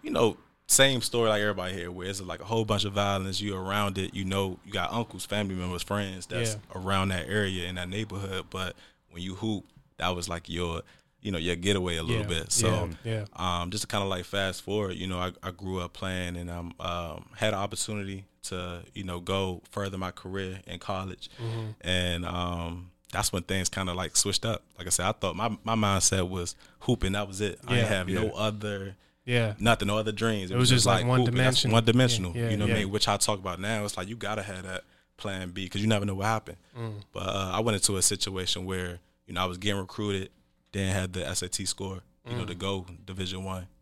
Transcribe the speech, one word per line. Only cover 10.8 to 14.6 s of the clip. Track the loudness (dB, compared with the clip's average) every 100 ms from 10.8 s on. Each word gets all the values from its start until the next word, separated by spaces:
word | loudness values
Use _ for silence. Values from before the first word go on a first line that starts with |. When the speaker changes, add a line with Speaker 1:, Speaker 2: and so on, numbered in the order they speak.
| -8 -20 _ _
Speaker 1:
you | -4
know, | 0
your | 0 0
getaway | 2 2 2 -2
a |
little | 0 -2
Speaker 2:
Yeah. | 0 -2
Speaker 1:
bit. | 0
So, | 2 4 2 0 -4
Speaker 2:
Yeah. | -4 -4 -6 -4
Yeah. | -2 0
Speaker 1:
um, | -2
just | -4
to | -2
kinda, | -2 0
like, | -2 -2
fast | -2 -2 -2